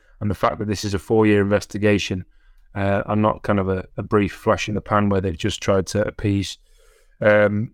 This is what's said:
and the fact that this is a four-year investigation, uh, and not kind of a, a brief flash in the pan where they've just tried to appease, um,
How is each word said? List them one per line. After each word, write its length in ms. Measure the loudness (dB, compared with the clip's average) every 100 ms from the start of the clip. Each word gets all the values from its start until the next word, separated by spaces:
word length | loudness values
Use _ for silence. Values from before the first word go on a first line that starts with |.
| _ -8
and 100 | -6
the 40 |
fact 240 | 0 -2 -2
that 100 | -4
this 160 | -4
is 100 | -4
a 40 | -4
four-year 440 | 0 4 4 4
investigation, 800 | 4 0 -2 -2 2 2 0 -8 -10 _ _ -20 _
uh, 280 | -6 -2 -2 -2
and 160 | 0
not 200 | 0 0
kind 160 | -2 0
of 80 | 0
a, 180 | -4 -6 -10
a 60 |
brief 300 | -2 0 0
flash 360 | -2 -2 0 -2
in 60 |
the 60 | -6
pan 280 | -2 0 2
where 120 | 0
they've 180 | -2 -4
just 240 | -6 -4
tried 240 | 0 0 0
to 200 | -2 -4
appease, 520 | -2 -2 0 -2 -10 _ _ _ _ _ -2
um, 520 | 4 4 4 0 -6